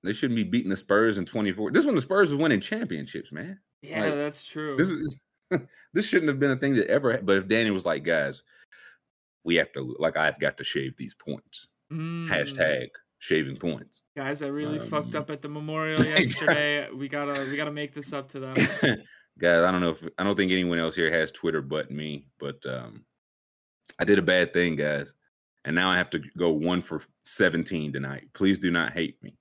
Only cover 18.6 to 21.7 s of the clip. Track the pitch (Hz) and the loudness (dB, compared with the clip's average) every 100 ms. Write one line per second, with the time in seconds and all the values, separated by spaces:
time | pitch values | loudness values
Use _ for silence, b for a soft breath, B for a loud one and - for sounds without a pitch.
18.6 | - - 143 107 B B B _ 85 85 | 2 2 0 0 B B B _ 4 6
19.6 | 87 90 87 78 80 - 98 101 95 92 | 6 4 0 -2 -10 -2 0 2 2 2
20.6 | 87 85 80 87 80 82 78 - 85 78 | 2 0 -2 0 2 2 0 -2 -2 -2
21.6 | 67 | -2